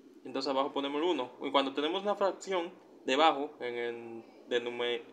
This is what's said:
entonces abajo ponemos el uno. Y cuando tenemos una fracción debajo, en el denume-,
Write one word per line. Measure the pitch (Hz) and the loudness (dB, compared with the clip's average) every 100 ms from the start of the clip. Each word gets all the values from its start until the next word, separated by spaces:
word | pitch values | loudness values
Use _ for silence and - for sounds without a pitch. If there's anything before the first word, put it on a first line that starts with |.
| - - | -20 -18
entonces | 131 131 143 | -8 -4 0
abajo | 135 139 | 2 2
ponemos | 139 139 143 | 0 -2 0
el | 175 | 2
uno. | 151 123 - | 0 -2 -6
Y | 139 | 2
cuando | 139 135 | 2 2
tenemos | 135 151 190 | 0 0 0
una | 202 | -2
fracción | 196 196 - 190 185 175 - - - | 0 0 0 -4 -2 -2 -8 -20 -8
debajo, | - 135 160 139 147 - | 0 6 6 4 -2 -6
en | 123 | -6
el | 120 120 117 117 113 - - - | -2 -4 -4 -10 -12 -14 -20 -2
denume-, | 123 120 120 120 120 - | -2 0 -2 -2 -2 -6